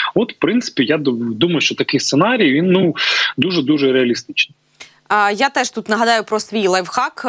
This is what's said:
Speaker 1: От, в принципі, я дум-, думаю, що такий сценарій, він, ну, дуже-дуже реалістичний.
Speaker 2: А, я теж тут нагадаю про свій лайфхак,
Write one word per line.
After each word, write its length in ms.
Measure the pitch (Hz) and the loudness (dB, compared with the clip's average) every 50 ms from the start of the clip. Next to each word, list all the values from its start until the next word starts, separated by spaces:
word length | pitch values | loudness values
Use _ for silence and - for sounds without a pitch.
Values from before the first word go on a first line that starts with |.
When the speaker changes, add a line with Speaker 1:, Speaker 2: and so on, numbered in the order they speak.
| - - - | -2 0 0
Speaker 1:
От, 180 | 190 240 - | -2 -2 -2
в 40 | - | -4
принципі, 480 | - - 180 220 247 - - - - 127 | -2 0 0 2 0 -2 -2 -2 -2 0
я 140 | 123 151 160 | 0 0 0
дум-, 360 | 143 139 123 117 120 117 113 | 0 -2 -2 -2 -2 -4 -2
думаю, 260 | 107 156 175 170 151 | 0 0 0 0 0
що 140 | 147 - 113 | 0 -2 -2
такий 260 | - 135 - - 127 | -2 -4 -2 -2 -2
сценарій, 520 | - - 135 143 185 226 254 226 190 139 | -2 0 2 2 2 2 2 2 2 2
він, 180 | 131 151 175 190 | 2 2 2 2
ну, 240 | 175 190 180 165 151 - - - - - - - - | 2 4 2 2 0 -2 -2 -2 -2 -2 -2 -2 -2
дуже-дуже 560 | 127 139 190 180 165 131 127 151 139 139 131 | -2 -2 0 0 0 0 0 0 2 2 2
реалістичний. 640 | 127 131 127 120 117 - - - - - - - - _ _ _ _ - - - _ _ _ - 202 | 2 2 2 0 0 -4 -6 -10 -6 -6 -6 -6 -8 _ _ _ _ -20 -20 -20 _ _ _ -2 0
Speaker 2:
А, 160 | 208 202 208 | 2 2 2
я 180 | 208 196 269 269 | 0 0 0 0
теж 220 | - 285 247 - | 0 0 -2 -2
тут 180 | - 220 180 - | -4 -8 -4 -2
нагадаю 360 | 214 226 233 233 233 220 208 | 0 0 2 2 2 2 0
про 160 | - 220 214 | -2 -4 -4
свій 280 | - - 208 226 196 185 | -4 -4 -4 0 0 2
лайфхак, 580 | 185 185 180 - - 247 254 302 - - - | 2 2 0 -2 -2 -2 -2 -2 -4 -6 -4